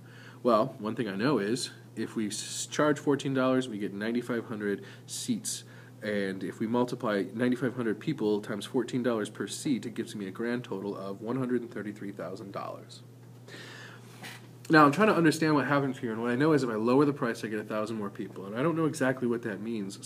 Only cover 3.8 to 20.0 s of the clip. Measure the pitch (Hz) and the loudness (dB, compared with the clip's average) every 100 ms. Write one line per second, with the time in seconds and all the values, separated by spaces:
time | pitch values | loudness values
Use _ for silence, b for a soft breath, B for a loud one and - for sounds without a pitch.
3.8 | 101 101 110 120 123 120 - 107 101 101 | -4 -2 -2 -2 0 -4 -4 -4 -2 -2
4.8 | B B - - - 107 - - - B | B B -12 -8 -2 -2 -2 -6 -10 B
5.8 | B - 107 104 98 95 95 - 110 123 | B -8 -2 0 0 -2 -6 -4 0 2
6.8 | 123 127 117 101 95 110 123 123 135 127 | 2 0 0 2 0 0 2 2 0 0
7.8 | 113 98 - 101 107 104 104 104 - 131 | -2 -2 -2 0 2 2 0 -6 -2 -2
8.8 | 110 131 123 113 104 - 101 - 160 117 | 0 0 0 0 -2 -4 -6 -4 0 0
9.8 | 117 107 107 110 95 92 117 120 123 98 | 0 -6 -6 -6 -8 -4 -2 -2 -4 -6
10.8 | 101 98 98 98 107 131 123 123 113 110 | -4 -6 -6 -8 -4 -2 0 0 -2 -8
11.8 | 104 101 101 98 90 98 95 - - - | -8 -8 -10 -8 -8 -8 -10 -10 -10 -12
12.8 | - - - - - - - B B B | -14 -18 -20 -20 -20 -20 -18 B B B
13.8 | B B B B B B B - - 156 | B B B B B B B -18 6 10
14.8 | 147 143 214 170 165 139 160 151 127 143 | 10 8 6 6 6 4 4 4 4 2
15.8 | 139 127 120 110 120 123 151 147 127 107 | 2 -2 -6 -2 0 2 4 4 4 0
16.8 | 113 131 147 143 120 113 110 107 104 107 | 4 6 4 2 -2 -2 -4 -6 -4 -4
17.8 | 107 110 101 - 95 - 95 110 156 160 | -4 -4 -6 -6 -10 -8 -8 -2 0 2
18.8 | 156 - 131 127 120 117 117 98 110 113 | 0 2 0 2 0 0 -2 -4 -4 -4
19.8 | 98 - | -6 -8